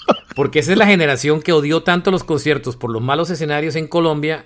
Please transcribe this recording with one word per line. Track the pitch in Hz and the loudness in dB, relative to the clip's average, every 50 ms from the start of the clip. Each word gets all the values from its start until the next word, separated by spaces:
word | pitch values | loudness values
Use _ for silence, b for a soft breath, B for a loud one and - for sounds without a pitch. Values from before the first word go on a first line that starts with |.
| - - - - - - - | -2 -2 -2 -2 -4 -8 -4
Porque | - 143 135 127 151 | -4 -2 0 0 0
esa | 135 139 190 | 0 2 4
es | 214 | 4
la | 220 | 4
generación | 202 202 180 165 147 139 120 139 143 151 156 151 | 4 4 4 4 2 0 0 0 0 0 0 0
que | - 170 | 2 2
odió | 156 143 147 156 165 160 | 2 2 2 0 0 0
tanto | - 175 175 175 202 185 | 0 0 0 0 0 0
los | 180 - | 0 -2
conciertos | - 160 139 - 151 147 135 131 131 117 | -2 -4 -2 0 0 0 0 -2 -6 -8
por | - - 117 | -8 -6 -6
los | 117 113 117 | -6 -4 -2
malos | 127 139 156 170 160 | -2 -2 -2 -2 -2
escenarios | 180 147 160 147 147 147 151 160 143 | -4 -4 -4 -4 -2 -2 -2 -2 -4
en | 160 160 147 | -4 -4 -2
Colombia | - 170 165 160 156 147 147 156 160 143 - | 0 0 2 2 0 0 -2 -4 -4 -6 -8